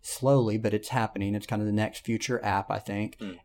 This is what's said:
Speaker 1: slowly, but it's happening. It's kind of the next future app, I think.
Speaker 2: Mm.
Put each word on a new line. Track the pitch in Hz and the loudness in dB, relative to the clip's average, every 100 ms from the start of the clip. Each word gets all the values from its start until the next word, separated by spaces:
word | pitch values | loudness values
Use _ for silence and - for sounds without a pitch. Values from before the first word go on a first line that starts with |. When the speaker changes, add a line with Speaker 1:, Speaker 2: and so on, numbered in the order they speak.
Speaker 1:
slowly, | - - 127 139 110 107 | -14 -2 4 6 4 2
but | 110 | 2
it's | 104 - | 0 0
happening. | 131 110 - 101 104 | -2 0 0 0 0
It's | - | -2
kind | 107 | -2
of | 107 | 0
the | |
next | 104 110 - | 0 0 -4
future | - 113 - 120 | -4 -2 -2 -2
app, | 104 98 98 | 0 -2 0
I | 101 | -4
think. | - 101 107 - | -4 -4 -4 -6
Speaker 2:
Mm. | 104 85 | -10 -10